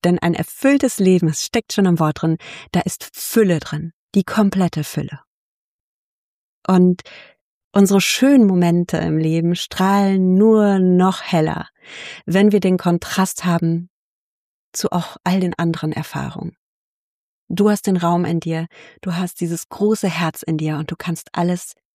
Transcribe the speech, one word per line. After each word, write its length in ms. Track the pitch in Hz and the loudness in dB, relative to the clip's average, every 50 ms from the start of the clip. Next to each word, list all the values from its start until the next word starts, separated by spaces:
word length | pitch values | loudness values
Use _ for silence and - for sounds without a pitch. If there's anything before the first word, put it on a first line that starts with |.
| - | 0
Denn 140 | 175 175 175 | 0 0 2
ein 160 | - 170 170 | 0 -2 -2
erfülltes 640 | - 165 - - - - 269 285 277 277 247 - - | -2 -4 -8 -10 -2 0 2 2 2 2 0 0 2
Leben, 300 | 196 185 185 180 175 160 | 2 4 4 4 2 0
es 160 | 151 - - | -2 -2 -6
steckt 280 | - - - - - - | -4 -4 -6 -4 -4 -2
schon 140 | - 196 | 0 2
im 120 | 185 170 160 | 2 2 2
Wort 240 | 160 156 - - - | 2 -2 -2 -2 -2
drin, 140 | 160 160 - - - - - - - - | -2 -2 -2 -6 -14 -20 -20 -18 -4 -2
da 80 | 180 | -2
ist 280 | - 190 - - - - - | -2 -2 -6 -8 -14 -18 -16
Fülle 480 | - - - - 233 220 190 170 151 | -14 -12 -2 2 2 2 4 2 0
drin, 320 | - - - 151 156 165 - _ _ _ - | -2 -6 -8 -8 -8 -10 -14 _ _ _ -2
die 100 | 202 185 | -2 -2
komplette 600 | - - 214 214 196 - 190 185 170 - 160 147 | 0 0 2 2 2 2 2 0 0 -2 -4 -6
Fülle. 360 | - - 156 147 - - - - _ _ _ _ _ _ _ _ _ _ _ _ _ _ _ _ _ _ _ _ _ _ _ _ _ _ _ _ | -6 -6 -6 -6 -6 -10 -14 -18 _ _ _ _ _ _ _ _ _ _ _ _ _ _ _ _ _ _ _ _ _ _ _ _ _ _ _ _
Und 360 | - 190 185 180 180 180 - - - - - - - _ _ _ _ _ _ _ _ - | 2 4 4 6 4 4 0 -4 -16 -20 -20 -20 -20 _ _ _ _ _ _ _ _ 2
unsere 280 | 202 196 190 196 196 | 2 4 4 4 2
schönen 460 | 185 - - - 254 269 285 269 226 | 2 0 0 2 4 4 6 6 6
Momente 520 | 196 190 180 175 170 170 175 175 - - 160 | 6 4 4 2 2 2 0 0 0 -2 -4
im 200 | 160 165 156 156 | -2 -2 -2 0
Leben 360 | 160 160 160 165 165 170 175 | 0 0 0 0 0 0 -2
strahlen 840 | 175 - - - - 190 190 196 202 202 196 190 190 185 185 185 | -2 -4 -10 -4 -2 0 2 2 2 2 2 2 2 2 2 4
nur 420 | 185 214 220 220 220 208 202 196 190 | 4 6 6 6 6 4 4 2 2
noch 440 | 185 185 180 180 185 190 185 - - | 2 4 4 4 4 2 0 -2 -6
heller, 460 | - - 165 156 160 - - - - _ _ _ - - - - - - - - | -2 0 0 0 0 -2 -6 -8 -14 _ _ _ -20 -20 -18 -18 -18 -18 -16 -8
wenn 260 | - 165 190 202 214 202 | -2 2 4 4 4 4
wir 80 | 202 | 4
den 160 | 180 190 185 | 2 2 0
Kontrast 680 | 180 - 180 170 170 - - - - 190 - - - - | 2 2 0 0 0 -2 -4 -2 -2 -2 -2 -2 -4 -2
haben 440 | 180 170 170 - 165 165 170 175 180 _ _ _ _ _ _ _ _ _ _ _ _ _ _ _ _ _ | -2 0 0 0 0 -2 -2 -4 -8 _ _ _ _ _ _ _ _ _ _ _ _ _ _ _ _ _
zu 200 | - - - - | -6 -6 -2 -2
auch 240 | 175 170 - - - _ | -4 -4 -6 -12 -8 _
all 160 | 175 180 190 | -2 0 0
den 140 | 185 180 - - | 0 -2 -2 -2
anderen 340 | 170 170 165 - - 156 - | -2 -2 -2 -2 -4 -6 -6
Erfahrungen. 640 | - 156 - - - 139 135 - - - 165 - _ _ _ _ _ _ _ _ _ _ _ _ _ _ _ _ _ _ _ | -6 -8 -8 -10 -10 -10 -8 -10 -10 -12 -12 -14 _ _ _ _ _ _ _ _ _ _ _ _ _ _ _ _ _ _ _
Du 200 | 165 175 202 214 | -2 0 2 2
hast 180 | 208 202 - | 2 0 0
den 100 | 208 190 | -2 -2
Raum 280 | 180 170 170 175 175 175 | 0 2 0 0 0 0
in 140 | 160 170 165 | 0 -2 -2
dir, 280 | - 165 165 160 165 170 - - - - - _ | -2 -4 -6 -6 -6 -8 -12 -20 -20 -20 -20 _
du 160 | - 190 170 | -10 -8 -6
hast 240 | 170 185 175 - - | -4 -6 -6 -6 -6
dieses 280 | - 165 170 160 - - | -6 -4 -4 -6 -8 -12
große 400 | - - 202 208 220 - - 190 | -6 -2 0 0 0 0 0 -2
Herz 340 | 160 160 175 160 - - - | -2 -2 -4 -4 -4 -6 -6
in 140 | - 160 | -6 -4
dir 200 | 151 156 156 151 | -4 -2 -4 -4
und 140 | 139 156 - | -4 -6 -6
du 60 | 165 | -8
kannst 340 | - - - 165 - - - - | -8 -6 -8 -8 -8 -10 -10 -6
alles 420 | - 170 175 180 180 - - - _ _ _ _ | -2 -2 -2 -2 -4 -6 -12 -20 _ _ _ _